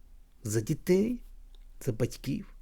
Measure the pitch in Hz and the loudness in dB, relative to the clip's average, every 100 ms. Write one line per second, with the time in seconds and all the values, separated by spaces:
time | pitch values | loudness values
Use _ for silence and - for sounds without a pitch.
0 | - - - - - 110 110 156 - 185 | -20 -20 -20 -8 0 0 2 0 6 6
1 | 220 247 - - - - - - - 104 | 6 0 -8 -16 -18 -18 -16 -4 -2 0
2 | 120 - - 147 - - | 0 -2 -4 -4 -6 -16